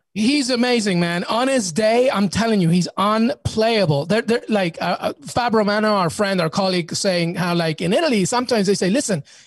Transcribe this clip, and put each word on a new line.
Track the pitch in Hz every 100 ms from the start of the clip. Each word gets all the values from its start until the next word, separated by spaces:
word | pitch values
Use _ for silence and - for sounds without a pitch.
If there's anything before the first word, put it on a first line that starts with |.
| _
He's | 196 220 294 247
amazing, | 240 247 240 202 175
man. | 175 175
On | 220 220 262
his | 269 185
day, | 156 214 233 262
I'm | 196 196
telling | 170 226 208
you, | 165
he's | 180 165 -
unplayable. | 202 220 233 294 - 220 220 226 175 143 165
They're, | 220
they're | 220 240 -
like, | 214 175 -
uh, | 175 -
uh, | - 381 277
Fab | 254 240 220
Romano, | 202 208 214 202
our | 170
friend, | - 196 190
our | 165
colleague, | - 190 180 165
saying | - 202 175 170
how, | 175 180 175
like, | 160 156
in | 175
Italy, | 262 320 214 175
sometimes | 240 254 226 196
they | 190
say, | 185
"Listen, | 247 - 165 - -